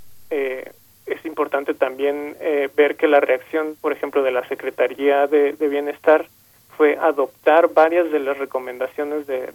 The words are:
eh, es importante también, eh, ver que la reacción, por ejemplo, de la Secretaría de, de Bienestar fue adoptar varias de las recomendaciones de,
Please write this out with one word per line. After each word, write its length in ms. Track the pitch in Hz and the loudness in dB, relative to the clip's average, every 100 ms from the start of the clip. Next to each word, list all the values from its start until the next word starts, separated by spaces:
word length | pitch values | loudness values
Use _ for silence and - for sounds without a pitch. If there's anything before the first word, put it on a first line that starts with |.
| - - - | -18 -20 -8
eh, 400 | 151 135 131 - - _ _ - | -6 -4 -6 -12 -20 _ _ -12
es 180 | - | -10
importante 480 | 165 151 143 139 143 | -8 -6 -4 -4 -4
también, 640 | 151 135 131 139 143 147 - | -2 -4 -2 -4 -4 -8 -8
eh, 300 | 165 143 139 - | -4 -2 0 2
ver 200 | 143 - | 2 2
que 120 | 160 | 4
la 120 | 143 | 4
reacción, 560 | 143 127 - 156 156 156 | 4 0 -2 -4 -4 -4
por 120 | 156 | -6
ejemplo, 300 | 143 147 143 | -4 -2 0
de 80 | 131 | 0
la 160 | 123 127 | 0 -4
Secretaría 800 | 135 131 - 127 127 143 139 143 | -6 -6 -2 -2 0 2 2 2
de, 280 | 147 143 | 2 2
de 140 | - 151 | 0 -2
Bienestar 580 | 143 147 147 - 156 - _ _ _ _ - | -2 -4 -2 2 2 0 _ _ _ _ 0
fue 220 | 151 147 | 2 2
adoptar 760 | 160 139 131 _ 165 156 170 | 0 0 -4 _ 4 4 6
varias 380 | 160 160 175 165 | 4 4 4 0
de 60 | 151 | -2
las 180 | 135 139 | -2 -4
recomendaciones 880 | 139 131 127 123 131 - 147 151 143 | -6 -6 -8 -6 -6 -6 -6 -6 -6
de, 260 | 127 127 | -6 -8